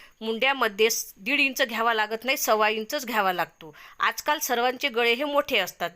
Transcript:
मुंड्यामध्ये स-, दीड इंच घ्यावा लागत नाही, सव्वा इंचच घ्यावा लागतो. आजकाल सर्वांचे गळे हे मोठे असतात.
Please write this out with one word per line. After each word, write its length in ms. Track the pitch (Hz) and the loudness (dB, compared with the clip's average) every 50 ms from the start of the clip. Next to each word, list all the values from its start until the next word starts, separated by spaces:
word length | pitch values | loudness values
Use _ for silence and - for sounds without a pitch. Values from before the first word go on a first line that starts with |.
| - - - _ | -20 -20 -18 _
मुंड्यामध्ये 720 | 220 220 226 226 226 269 277 269 247 220 202 196 220 233 | -8 -6 -4 0 0 0 2 2 0 0 2 2 2 2
स-, 220 | 226 - - - - | 2 0 -6 -10 -14
दीड 240 | - 196 208 277 285 | -10 -4 -2 0 2
इंच 220 | 285 269 254 - 285 | 2 0 2 0 0
घ्यावा 320 | 233 233 220 226 233 233 | 0 0 0 0 2 2
लागत 300 | 220 214 208 226 220 - | 2 0 -2 -4 -4 -2
नाही, 120 | 247 277 | -2 -2
सव्वा 320 | 294 - - 226 214 214 214 | 0 2 2 2 4 4 2
इंचच 380 | 220 220 220 214 - 294 277 | 2 0 -4 -4 -6 -6 -4
घ्यावा 260 | 220 247 220 202 190 180 | -2 0 2 2 2 2
लागतो. 420 | 175 170 160 - - - 156 147 - - - - - | 0 -2 -4 -6 -12 -20 -20 -20 -20 -20 -18 -6 -2
आजकाल 400 | - 208 226 - - - 302 311 | 0 0 0 0 -2 -2 -2 0
सर्वांचे 500 | - - 247 240 240 254 254 254 - 285 | -2 -2 0 0 0 0 0 -2 -4 -2
गळे 240 | 226 226 240 233 233 | 0 0 2 2 2
हे 120 | 240 285 | 0 0
मोठे 340 | 294 285 285 285 - 277 214 | 0 0 0 0 0 0 0
असतात. 320 | 185 180 - - 180 170 175 | 0 -2 -4 -6 -6 -6 -6